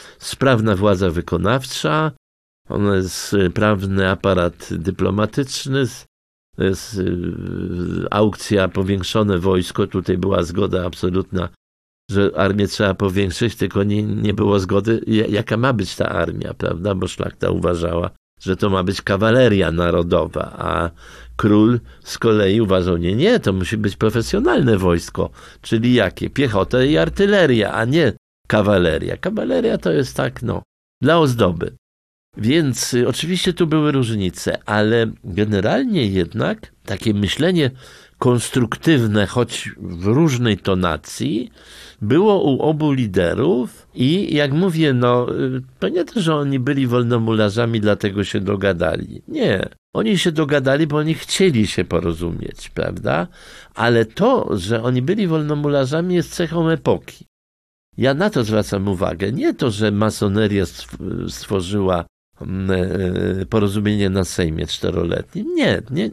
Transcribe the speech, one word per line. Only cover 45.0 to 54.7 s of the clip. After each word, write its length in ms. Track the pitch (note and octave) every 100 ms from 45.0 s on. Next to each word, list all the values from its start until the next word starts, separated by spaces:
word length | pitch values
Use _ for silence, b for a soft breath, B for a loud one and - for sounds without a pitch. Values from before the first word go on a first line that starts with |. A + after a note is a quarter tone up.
| B2 B2 B2 -
y, 220 | C3+ C3 C3 -
to 100 | F#3
nie 160 | E4+
to, 160 | D4+ A#3+
że 140 | E3
oni 240 | D3+ C#3+ C3+
byli 280 | B2+ C#3 B2+
wolnomularzami, 920 | B2 A#2+ A#2+ A2+ A2 G#2 G#2+ A#2 A#2
dlatego 440 | G#2 G2+ G#2 G2+
się 160 | F#2+ A2
dogadali. 800 | G2 G2+ G2 E2+ E2+ - - - -
Nie. 400 | D#4 G3 G2 - - _
Oni 240 | - A3 F#3+
się 140 | F3+
dogadali, 540 | D#3 D3 D3 C3 C#3+ D#3+
bo 100 | D3
oni 180 | D#3
chcieli 520 | D#3 - - F#3+ B2 G2+
się 180 | -
porozumieć, 840 | F2 E2+ F2 E2 E2+ F2 - - -
prawda? 520 | - E2 F2+ A2 D3+ F3+ B B B B
Ale 300 | - A#2 A#2
to, 540 | A2 - A3+ A#3+ - G2
że 240 | F2+